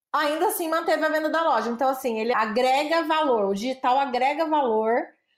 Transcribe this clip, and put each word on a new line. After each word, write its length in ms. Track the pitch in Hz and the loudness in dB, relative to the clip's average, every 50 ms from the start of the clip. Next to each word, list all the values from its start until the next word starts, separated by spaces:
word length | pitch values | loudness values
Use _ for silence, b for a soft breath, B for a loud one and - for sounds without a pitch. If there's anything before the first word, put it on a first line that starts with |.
| _ _ | _ _
ainda 340 | - 285 311 294 302 311 349 | -2 -2 0 0 0 0 0
assim 200 | 427 - - 349 | 0 0 -2 -4
manteve 380 | 320 320 330 330 349 320 285 311 | -2 -2 -2 0 0 0 0 0
a 60 | 311 | 0
venda 180 | 302 311 311 311 | 0 0 -2 0
da 140 | 311 320 | 0 0
loja. 260 | 330 320 269 220 214 233 | 2 2 0 0 0 -2
Então, 220 | 240 233 269 262 | -2 -2 0 0
assim, 280 | 269 269 - 254 226 220 | -2 -2 -4 -4 -4 -2
ele 140 | 233 233 247 | -2 0 0
agrega 680 | 202 226 220 208 247 254 254 262 277 302 294 330 330 | 0 0 0 0 0 2 2 2 2 0 0 0 0
valor, 480 | 320 302 320 311 311 285 240 220 202 196 | 0 0 0 0 2 2 2 2 0 0
o 40 | 202 | -2
digital 440 | 196 220 262 262 262 - 240 254 277 | -2 -2 -4 -4 -2 0 2 2 2
agrega 480 | 277 269 247 247 254 262 294 311 320 | 2 0 0 0 0 0 0 0 -2
valor 580 | 311 311 294 277 240 220 220 220 220 233 269 349 - b b b b b | 0 0 0 2 2 2 0 2 2 0 0 -2 -6 b b b b b